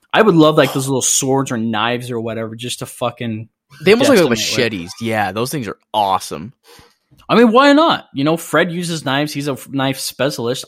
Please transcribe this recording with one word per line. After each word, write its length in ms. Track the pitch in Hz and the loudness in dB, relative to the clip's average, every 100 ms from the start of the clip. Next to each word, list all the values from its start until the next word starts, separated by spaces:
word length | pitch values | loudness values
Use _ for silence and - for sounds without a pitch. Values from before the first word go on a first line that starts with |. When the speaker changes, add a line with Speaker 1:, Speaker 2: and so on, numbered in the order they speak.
| _ | _
Speaker 1:
I 80 | 165 | 2
would 140 | 220 | 4
love, 220 | 165 151 156 | 6 6 4
like, 160 | 139 | 2
those 160 | 139 135 | 0 -2
little 120 | 131 | -2
swords 520 | - - 131 135 135 | 0 0 0 0 -2
or 60 | 120 | -4
knives 520 | 113 107 113 123 123 | -4 -2 -2 -4 -6
or 80 | 117 | -8
whatever, 360 | 113 113 113 113 | -6 -8 -10 -10
just 240 | 120 - | -12 -10
to 60 | 127 | -12
fucking 640 | - 120 - 117 110 113 _ _ - | -6 -6 -6 -8 -8 -12 _ _ -2
Speaker 2:
They 100 | 165 | 2
almost 160 | 233 277 | 4 4
look 80 | 226 | 4
like 100 | 151 | 4
Speaker 1:
decimate 0 | |
with. 420 | 110 - - 117 | 0 -2 -2 -2
Speaker 2:
machetes. 200 | 101 85 - | -4 -10 -8
Yeah, 320 | 113 110 98 | -4 -2 -2
those 180 | 101 131 | -2 -4
things 160 | 156 104 | -4 -8
are 100 | - _ | -10 _
awesome. 640 | 107 98 92 - 73 101 - _ - _ _ _ _ - | -2 0 0 -4 -10 -12 -18 _ -20 _ _ _ _ 0
Speaker 1:
I 60 | |
mean, 160 | 196 240 | 4 6
why 220 | 233 285 | 6 6
not? 340 | 285 330 - - | 4 4 0 -4
You 80 | 131 | -4
know, 140 | 143 165 | -2 -2
Fred 340 | - 151 170 | 0 0 0
uses 340 | 170 170 160 | -2 -6 -6
knives. 280 | 135 135 147 | -2 -2 -2
He's 160 | 143 143 | -4 -6
a 40 | |
f-, 160 | 127 - | -8 -6
knife 300 | 135 135 135 | -4 -2 -4
specialist. 680 | - - 135 151 117 131 | -8 -4 -2 -2 -4 -6